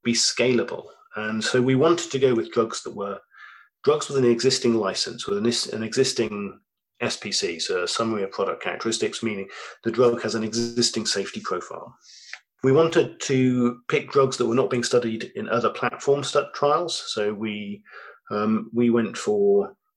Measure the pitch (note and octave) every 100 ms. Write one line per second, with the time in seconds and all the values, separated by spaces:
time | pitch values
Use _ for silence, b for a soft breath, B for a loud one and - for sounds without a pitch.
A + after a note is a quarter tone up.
0 | A#2 A#2 - - B2+ A#2+ G2 - - -
1 | _ G#2+ G#2+ A2 - B2+ B2+ C3 D#3+ E3+
2 | - C3+ C3+ A#2 G#2+ A#2+ A2+ - - G2+
3 | G2+ G2 _ B B B B _ - D3+
4 | - C#3 B2 A#2 C3 B2+ A#2+ A2+ F#2+ F2+
5 | F#2+ E2 - G2+ A2+ A#2+ - A2 A2 B2+
6 | B2+ - A2 G#2 G2+ - _ _ _ -
7 | A#2 - G#2+ - F#2+ E2 - F#2 F2+ -
8 | A2+ A2 G2 - F#2+ E2 F#2 F2 A2+ A2+
9 | G#2+ - A2+ G2+ G2 B B B A#2 A2+
10 | B2 A#2 A2 A2 A2 A2+ A#2+ A#2 A#2+ A2+
11 | G#2 G2+ F#2+ G#2+ - F2+ - E2+ E2 -
12 | B B B B _ _ C3 C#3+ E3 E3+
13 | C#3 - - C3 B2+ B2 A#2+ A#2+ - -
14 | - C#3 C3+ - A#2 A#2 A#2+ B2 A#2 B2
15 | A#2 A2 - - G#2 A2+ A2 - A#2+ -
16 | - C#3+ C#3 D3 - - C#3+ D#3 E3+ -
17 | - A2 G#2 G#2 A2 G#2 G2+ G2+ B B
18 | B B - G#2 G#2+ A2 - A#2 A#2+ A#2
19 | G#2+ - - G#2 G2+ G2+ G2 - _